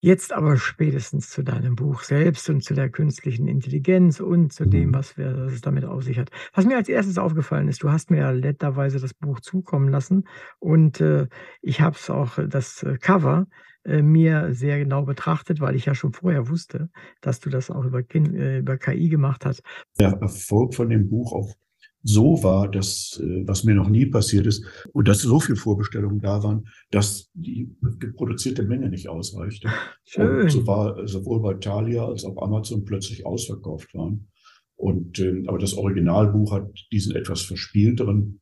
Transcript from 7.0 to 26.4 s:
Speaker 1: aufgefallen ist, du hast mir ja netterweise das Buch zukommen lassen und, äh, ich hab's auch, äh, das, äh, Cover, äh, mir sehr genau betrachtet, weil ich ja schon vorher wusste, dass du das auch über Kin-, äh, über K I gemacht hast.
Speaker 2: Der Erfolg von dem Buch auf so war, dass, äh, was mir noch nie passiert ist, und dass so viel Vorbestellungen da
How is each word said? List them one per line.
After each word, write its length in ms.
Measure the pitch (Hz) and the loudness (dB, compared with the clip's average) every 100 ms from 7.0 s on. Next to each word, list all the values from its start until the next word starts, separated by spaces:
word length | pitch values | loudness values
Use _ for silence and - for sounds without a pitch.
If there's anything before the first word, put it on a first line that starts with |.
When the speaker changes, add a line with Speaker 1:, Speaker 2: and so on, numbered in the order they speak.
| 196 180 | 0 0
Speaker 1:
aufgefallen 520 | 170 156 143 156 147 | 0 0 -2 0 0
ist, 140 | 135 | 0
du 60 | 151 | 0
hast 220 | 156 - | 0 2
mir 60 | 160 | 2
ja 160 | 139 | 2
netterweise 680 | 127 135 143 151 135 139 135 | 0 0 -2 -2 0 -2 -2
das 140 | 131 | -6
Buch 260 | - 151 127 | -8 -6 -6
zukommen 500 | - 185 180 147 135 | -4 -6 -2 0 2
lassen 360 | 139 135 190 190 - - - | 2 2 0 0 -10 -20 -10
und, 400 | 170 160 156 - | 2 6 6 4
äh, 280 | 156 147 143 - - - | 2 4 0 -6 -20 -10
ich 200 | - 139 | -4 2
hab's 280 | 151 151 - | 2 0 -6
auch, 280 | 135 131 - | -2 -2 -2
äh, 100 | 151 | -2
das, 360 | 139 123 - | -2 -4 -6
äh, 140 | - 135 | -6 -4
Cover, 480 | - 190 143 156 190 _ - _ - | 2 4 4 2 0 _ -20 _ -2
äh, 160 | 151 | 2
mir 520 | 147 160 160 156 160 | 6 6 6 4 0
sehr 240 | 127 139 143 | -2 -2 0
genau 280 | 143 139 139 | 0 -2 -2
betrachtet, 560 | 139 - 160 - 156 | -4 -2 -2 -2 -2
weil 140 | 135 135 | 0 0
ich 100 | 123 | 0
ja 100 | 135 | 0
schon 160 | 147 | -2
vorher 380 | 120 180 151 120 | -2 0 0 0
wusste, 400 | 165 - - 160 - - _ | -4 -6 -8 -8 -10 -20 _
dass 180 | - 123 | -6 -4
du 100 | - | -4
das 220 | 135 - | -4 -4
auch 140 | - 127 | -4 -4
über 180 | 127 | -4
Kin-, 320 | 123 160 151 180 | -2 0 2 0
äh, 240 | 139 131 | -2 -2
über 180 | 131 131 | -2 -2
K 140 | - | -2
I 160 | 139 165 | 0 2
gemacht 360 | 156 135 135 - | 2 2 0 -4
hast. 180 | - - - - - | -6 -10 -20 -20 -2
Speaker 2:
Der 120 | 98 | 0
Erfolg 680 | 95 101 - - 104 123 - | 0 -4 -6 -2 0 0 -2
von 140 | 117 | 0
dem 200 | 113 95 | 2 2
Buch 220 | 107 120 | 0 -2
auf 240 | 92 98 - _ _ _ _ - | -6 -8 -12 _ _ _ _ 2
so 360 | 104 123 160 | 4 6 6
war, 260 | 98 95 101 | 4 2 2
dass, 500 | 101 95 - - - | -2 -4 -6 -10 -8
äh, 260 | 78 90 98 | -6 -4 -2
was 160 | 95 | 0
mir 100 | 110 | 4
noch 160 | 101 95 | 4 6
nie 160 | 110 139 | 4 4
passiert 400 | 120 104 101 101 | 2 2 2 2
ist, 180 | 101 - - - | 0 -4 -18 -8
und 140 | - 104 | 0 4
dass 140 | 101 | 4
so 180 | - 139 | 4 2
viel 160 | - 104 | 2 -2
Vorbestellungen 680 | - 98 104 110 104 104 | 0 -2 -2 -4 -2 -2
da 220 | 101 104 | -2 -2